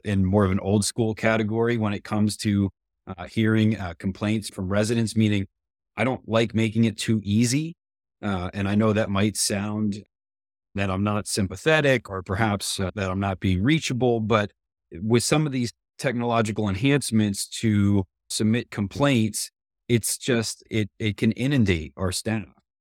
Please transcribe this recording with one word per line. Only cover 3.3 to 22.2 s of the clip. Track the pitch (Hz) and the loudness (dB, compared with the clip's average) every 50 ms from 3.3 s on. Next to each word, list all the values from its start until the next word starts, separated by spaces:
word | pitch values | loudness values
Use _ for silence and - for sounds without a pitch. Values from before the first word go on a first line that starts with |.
| - 113 110 110 110 110 110 107 110 - | -2 0 2 2 4 4 4 2 2 0
uh, | 95 87 85 - | -4 -8 -10 -8
complaints | - 98 92 - 107 104 110 110 98 - | -6 -8 -6 -4 -2 -2 -2 -2 -4 -8
from | - - 95 90 | -8 -8 -6 -2
residents, | 101 104 107 107 120 117 113 101 - | 0 0 0 0 0 0 -2 0 0
meaning | 110 110 107 104 101 95 - _ _ _ _ _ _ _ _ _ | 2 2 2 2 0 -2 -4 _ _ _ _ _ _ _ _ _
I | - 113 | -2 -2
don't | 131 127 - - - | -2 -2 -4 -4 0
like | 110 113 117 104 92 | 0 2 2 2 0
making | 110 113 110 98 113 113 | 0 0 0 2 2 2
it | 113 104 - | 2 0 -2
too | - - 113 110 101 | -2 -2 -2 0 0
easy. | 101 101 110 123 117 127 147 156 165 170 _ _ _ _ _ _ _ _ _ - | 0 2 2 2 2 0 -2 -4 -6 -8 _ _ _ _ _ _ _ _ _ -6
Uh, | 104 98 90 90 - - | -4 -4 -4 -4 -6 -6
and | 104 98 98 | -4 -2 0
I | 101 | 2
know | 104 110 110 104 | 2 4 4 2
that | 104 - 92 | 2 0 0
might | 101 98 104 107 98 | 0 0 0 0 0
sound | - - - 107 98 101 107 104 107 107 104 98 104 - _ _ _ _ _ _ _ _ _ _ _ _ _ - | -2 -2 -2 -2 -4 -4 -4 -4 -2 -2 -2 -4 -4 -10 _ _ _ _ _ _ _ _ _ _ _ _ _ -4
that | 101 98 98 | -2 -2 0
I'm | 95 95 101 | 0 0 0
not | 104 104 104 - | 0 0 -2 -4
sympathetic | - - - 98 92 95 - - 160 156 156 143 139 131 120 - - | -4 -2 -2 -2 -2 -4 -2 0 2 4 4 4 4 2 2 0 -4
or | 95 95 90 | -8 -8 -6
perhaps, | - 95 92 113 107 104 98 - - - - | -4 -2 0 0 0 0 0 -2 -4 -4 -4
uh, | 98 90 - | -4 -4 -4
that | 104 98 92 | -2 -2 -2
I'm | 92 95 | -2 0
not | 101 98 92 - | -2 -2 -2 -2
being | - 98 92 90 101 | 0 0 0 2 2
reachable, | 135 160 160 - - 139 117 127 123 117 117 | 2 2 2 0 -2 -2 0 2 2 2 2
but | 110 104 117 107 104 104 _ _ _ _ _ _ _ _ - | 2 2 2 2 2 0 _ _ _ _ _ _ _ _ -12
with | 82 98 107 117 113 - | -8 0 2 2 2 4
some | - 156 151 156 | 2 2 2 2
of | 147 131 | 0 -2
these | 131 120 113 - _ _ _ _ - | -2 -4 -4 -6 _ _ _ _ -8
technological | - 139 117 120 120 120 117 117 113 104 104 107 107 101 | -4 -4 -2 -2 -2 0 2 2 2 0 0 -2 -2 -2
enhancements | 95 98 127 139 143 143 - - 117 110 104 104 98 - - - | 0 0 2 2 2 2 0 0 2 2 2 2 0 -4 -6 -10
to | - - - 113 104 104 101 101 101 101 95 - _ _ _ - | -6 -2 0 2 4 4 4 4 4 2 0 -2 _ _ _ -8
submit | - - 110 107 113 123 - - | -4 -2 0 0 0 0 -2 -4
complaints, | - - 101 98 - - 143 143 135 113 110 107 107 - - - _ _ _ _ _ _ _ - | -6 -6 -6 -4 -2 0 2 2 4 2 2 0 -2 -6 -8 -10 _ _ _ _ _ _ _ 0
it's | 120 113 - - - - | 0 2 2 0 -6 -4
just, | - - 123 117 110 - - - - - | -2 0 0 0 0 -4 -8 -12 -10 -6
it, | - 110 104 - _ - | -4 -4 -4 -4 _ -6
it | 113 107 101 | -4 -4 -2
can | - 127 113 - | 0 0 0 0
inundate | - 120 139 147 135 110 95 90 80 80 87 - | 0 -2 0 2 2 2 2 2 0 -2 -6 -8
our | - 95 87 80 | -6 -4 -4 -4
staff. | - | -4